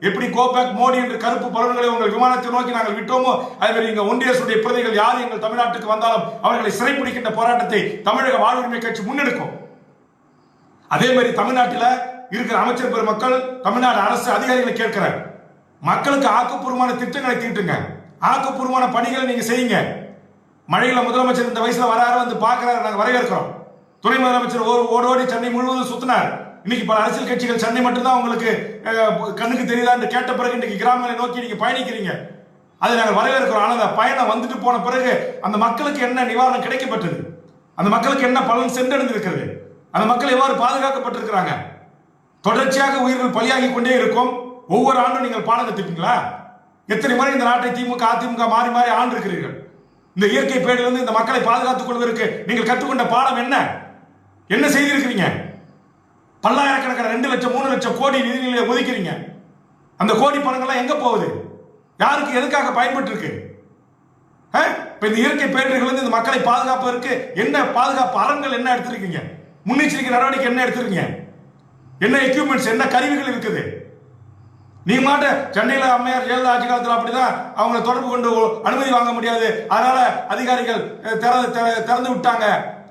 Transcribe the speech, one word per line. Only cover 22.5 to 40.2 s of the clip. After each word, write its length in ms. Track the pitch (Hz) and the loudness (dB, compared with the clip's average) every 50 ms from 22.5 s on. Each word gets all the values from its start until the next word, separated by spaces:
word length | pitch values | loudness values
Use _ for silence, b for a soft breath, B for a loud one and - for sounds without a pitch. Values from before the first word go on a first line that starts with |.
| 247 - 240 247 240 233 | 2 2 2 0 0 0
நாங்க 200 | 214 214 208 202 233 | 0 -2 -2 0 0
வரவேற்கிறோம். 480 | 240 247 247 - - 170 - - - - - - - - - - _ _ _ | 2 2 2 2 0 -2 -2 -4 -6 -10 -14 -18 -20 -20 -20 -20 _ _ _
துணை 180 | - 226 262 262 | 0 0 2 2
முதலமைச்சர் 500 | 254 254 247 247 240 - 233 233 226 226 | 2 4 2 2 0 0 -2 -2 0 2
ஓ-, 160 | 247 240 233 | 2 2 4
ஓடோடி 400 | 226 226 - 247 247 254 254 - | 4 2 2 4 4 2 2 2
சென்னை 240 | - 226 233 240 247 | 0 -2 -2 -2 -2
முழுவதும் 400 | 240 240 254 254 262 254 247 - - | -2 0 0 0 0 -2 -2 -4 -6
சுத்தினார். 340 | 240 262 254 240 196 - - - - - - - - - | -6 -2 0 2 2 2 0 -4 -8 -12 -14 -18 -12 -4
இன்னைக்கு 240 | 185 247 226 208 | -4 -2 -2 0
பல 140 | 180 220 214 | 0 2 2
அரசியல் 280 | 220 240 - 269 262 - | 2 2 0 -2 -2 -2
கட்சிகள் 300 | 247 - 240 240 233 220 | -2 -2 0 -2 -2 0
சென்னை 240 | 214 226 233 254 247 | 0 0 0 2 2
மட்டும்தான் 340 | 247 - 247 240 262 254 | 2 2 2 2 2 2
உங்களுக்கு, 340 | 247 240 233 233 - 233 226 190 - - - - - - | 2 2 0 -2 -2 0 0 0 0 -2 -8 -12 -10 -6
அஹ், 500 | 220 226 226 220 214 185 - 214 202 180 | -4 0 2 2 2 2 0 -4 -6 -6
கண்ணுக்கு 300 | 185 226 240 254 247 - | -4 -4 -2 -2 -2 -2
தெரியுதான்னு 420 | - 233 240 254 240 247 247 226 | -2 0 0 4 2 2 2 2
கேட்ட 260 | - 233 247 247 254 240 | -2 -2 -2 -2 -2 -2
பிறகு 200 | 202 240 240 247 | -2 -2 -2 -2
இன்னைக்கு 280 | 233 220 - 202 196 | -2 -4 -4 -4 -2
கிராமங்களை 340 | 240 247 247 247 247 240 220 | 2 2 2 2 0 -4 -4
நோக்கி 280 | 233 247 240 240 247 240 | -4 -4 -4 -4 -6 -8
நீங்க 140 | 220 208 180 220 | -8 -6 -2 -2
பயணிக்கிறீங்க, 500 | 240 254 262 254 - 226 220 196 170 139 127 - - - - - - _ _ _ _ _ - | -2 -2 -2 -4 -6 -6 -6 -6 -6 -6 -8 -10 -14 -16 -20 -20 -20 _ _ _ _ _ -2
அதை 160 | 175 220 240 | 0 0 2
நாங்க 180 | 233 226 214 196 202 | 2 2 2 2 2
வரவேற்கிறோம். 420 | 226 254 262 262 247 - 220 214 202 | 2 2 2 2 2 2 2 2 2
ஆனா 100 | 233 240 | 2 2
அந்த 160 | 220 214 - | 2 0 0
பயணம் 420 | - 214 226 254 277 269 240 - - | 2 2 2 2 2 0 0 0 0
வந்துட்டு 240 | 240 247 - 254 - - | -2 -2 -4 -6 -2 0
போன 160 | 240 247 214 | 0 0 2
பிறகு 600 | - 240 254 254 254 247 202 - - - - - - | 0 -2 -2 0 0 2 0 0 -2 -4 -8 -6 -6
அந்த 140 | 190 214 | -2 0
மக்களுக்கு 440 | 208 226 233 233 - 302 285 - - | 2 2 2 0 0 -4 -4 -2 -2
என்ன 240 | 247 247 254 254 247 | -2 -2 0 0 0
நிவாரணம் 400 | 233 226 240 262 262 247 240 240 | 0 2 2 2 2 2 0 -2
கிடைக்கப்பட்டது, 520 | 247 269 254 254 220 - 180 170 170 160 - - - - - - - - - _ _ _ | -2 -4 -4 -4 -2 -4 -4 -2 -4 -4 -6 -8 -12 -14 -18 -20 -20 -20 -20 _ _ _
அந்த 160 | - 170 208 | -2 0 2
மக்களுக்கு 340 | 220 233 226 269 277 269 254 | 2 2 2 2 0 2 2
என்ன 180 | 247 254 254 - | 2 2 2 2
பலன் 340 | - 233 247 254 240 240 | 2 2 2 2 0 0
சென்றடைந்திருக்கிறது, 720 | 254 254 254 285 254 240 226 220 202 - 180 151 135 - - - - - - - - _ _ | 0 0 0 2 0 0 0 -2 -2 -2 -2 -4 -4 -6 -6 -10 -12 -16 -20 -20 -20 _ _
அந்த 160 | - 175 220 | -2 0 2
மக்கள் 280 | 220 - 233 | 2 2 2